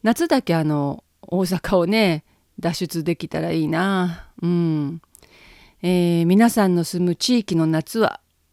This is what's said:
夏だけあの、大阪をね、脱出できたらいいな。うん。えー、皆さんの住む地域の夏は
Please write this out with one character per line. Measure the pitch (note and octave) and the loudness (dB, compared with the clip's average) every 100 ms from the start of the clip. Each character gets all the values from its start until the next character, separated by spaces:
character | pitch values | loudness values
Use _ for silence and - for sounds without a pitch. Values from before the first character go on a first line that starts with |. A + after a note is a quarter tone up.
夏 | G#3+ A#3+ E4 | 0 0 2
だ | C#4 | 0
け | - E3 | 2 0
あ | |
の、 | D3+ D3 C#3+ C#3+ _ _ | 0 0 -2 -6 _ _
大 | - F3+ | -6 -4
阪 | F#3 F3+ - F#3+ | -2 -4 0 0
を | E3+ | 2
ね、 | A3 G3+ D#3 _ _ _ - | 2 2 0 _ _ _ -6
脱 | E3+ | -4
出 | E3 E3+ E3+ | -4 -6 -4
で | D#3 E3+ | -4 -4
き | E3+ | -4
た | D#3+ | -6
ら | D#3+ | -4
い | D#3+ | -2
い | D#3 | -2
な。 | D#3+ F#3+ F#3+ F3+ E3 - - | 0 0 0 -2 -4 -14 -6
う | E3+ | -2
ん。 | F3 E3+ D#3 C#3+ E3 _ _ _ _ - - - _ | 0 0 -2 -4 -8 _ _ _ _ -20 -20 -20 _
え | F3 F3+ F3 E3+ | 0 2 2 2
ー、 | E3+ | 4
皆 | F#3+ A#3 | 4 4
さ | A3+ F#3+ | 4 2
ん | F3 | 2
の | E3 | -2
住 | F3 | -2
む | F3+ F3 | -2 -2
地 | - B3 | 0 0
域 | G#3+ E3 | 0 0
の | D#3+ | 2
夏 | D#3+ D#3 A3+ | 0 -4 0
は | G#3+ - _ _ _ | 0 -2 _ _ _